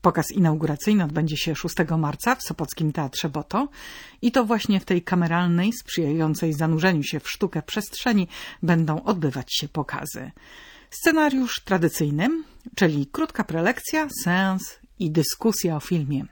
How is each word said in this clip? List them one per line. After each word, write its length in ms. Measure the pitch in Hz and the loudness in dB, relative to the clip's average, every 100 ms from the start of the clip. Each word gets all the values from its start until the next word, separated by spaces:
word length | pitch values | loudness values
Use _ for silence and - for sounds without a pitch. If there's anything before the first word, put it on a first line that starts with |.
Pokaz 300 | 185 170 156 | 4 2 0
inauguracyjny 720 | 196 170 156 151 147 - 214 | 4 4 4 0 -2 2 2
odbędzie 340 | 160 156 156 151 | 2 0 -2 0
się 180 | - 151 | -4 -4
szóstego 420 | 175 - 156 160 | -4 -2 0 2
marca 380 | 151 143 - - | 0 -2 -2 -2
w 80 | |
Sopockim 480 | - 160 147 - 156 | -4 -6 -6 -2 -2
Teatrze 380 | 151 143 - 156 | 0 -4 -4 -4
Boto 380 | 143 - 202 285 - - - - - | -6 -4 -2 -4 -6 -18 -18 -20 -2
i 100 | 240 | 2
to 140 | 269 220 | 2 2
właśnie 340 | 226 - 196 | 0 2 0
w 60 | - | 2
tej 160 | 180 | 0
kameralnej, 720 | - 180 170 170 180 170 190 | 2 0 2 2 2 2 2
sprzyjającej 800 | 233 - - 156 160 160 156 165 | -2 -6 -2 0 2 2 2 0
zanurzeniu 500 | 147 160 160 185 170 | 0 2 4 4 2
się 160 | 139 151 | 0 -6
w 100 | - | -6
sztukę 320 | - 202 165 | -4 -2 -2
przestrzeni 680 | - - 202 - - 214 180 - - - | -4 -6 -6 -4 2 2 2 -6 -16 -4
będą 400 | 170 170 156 156 | 2 2 2 0
odbywać 440 | - 190 151 131 123 - | -2 0 0 -2 -4 -6
się 120 | 151 | -4
pokazy. 640 | - 147 139 151 - 131 - - - - - - | -6 -4 -6 -8 -10 -12 -16 -20 -20 -20 -20 -18
Scenariusz 720 | - 339 320 302 269 247 - - | 0 2 4 4 2 0 -4 -2
tradycyjny, 640 | 185 165 - 147 147 214 330 302 - - - | 2 2 2 0 2 0 0 -6 -16 -14 0
czyli 320 | 175 147 139 | 2 2 -2
krótka 360 | - 320 - | -2 -4 -2
prelekcja, 640 | - 160 180 254 - 311 302 - | -4 0 0 -2 -2 -2 -2 -4
seans 560 | - 180 190 185 - - - _ | 0 2 2 0 -6 -16 -20 _
i 120 | 175 | 0
dyskusja 640 | 156 147 - 226 208 180 156 | 0 0 0 0 0 0 -2
o 40 | |
filmie. 460 | - 170 139 139 - | -2 -2 0 -4 -4